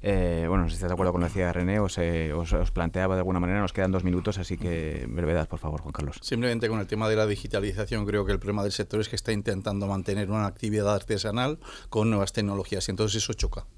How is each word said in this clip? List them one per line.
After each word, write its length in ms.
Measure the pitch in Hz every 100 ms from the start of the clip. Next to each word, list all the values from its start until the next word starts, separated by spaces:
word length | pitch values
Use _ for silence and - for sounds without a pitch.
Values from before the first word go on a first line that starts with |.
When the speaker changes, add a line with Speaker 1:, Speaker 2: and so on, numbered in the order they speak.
Speaker 1:
Eh, 420 | 104 98 87 85 82
bueno, 220 | 95 87
si 60 | -
estás 140 | 92
de 40 |
acuerdo 180 | 90 92
con 100 | 87
lo 60 | 87
que 60 |
decía 180 | 98 90
René, 280 | 87 90 104
os, 180 | 98 -
eh, 340 | 85 85 80
os, 200 | 76 80
os 160 | 80 76
planteaba 440 | - 85 92 95 92
de 40 |
alguna 200 | 92 92
manera, 200 | 87 98
nos 120 | 101
quedan 180 | - 95
dos 120 | 95
minutos, 340 | 90 90 90 95
así 200 | 92 87
que 500 | 90 82 78 73 60
brevedad, 380 | 67 80 82 78
por 80 | 82
favor, 220 | 80 76
Juan 100 | 73
Carlos. 280 | - 73 -
Speaker 2:
Simplemente 480 | - 120 123 117 113
con 100 | 110
el 60 | 95
tema 220 | 107 110
de 60 | 110
la 100 | 107
digitalización, 800 | 101 - 104 101 95 101 107 101
creo 200 | 104 98
que 60 |
el 80 | 98
problema 220 | 98 104
del 80 | 101
sector 300 | - 104 107
es 80 | 104
que 60 | 101
está 160 | -
intentando 540 | 107 107 98 98 101 101
mantener 420 | 98 92 101 98
una 160 | 107 104
actividad 480 | - 110 107 101
artesanal 640 | 104 - 104 110 107 131 156 - - -
con 220 | 110 107
nuevas 200 | 107 98
tecnologías, 560 | - 104 101 92 98 -
y 40 |
entonces 320 | 95 107 107
eso 100 | -
choca. 320 | 110 - - -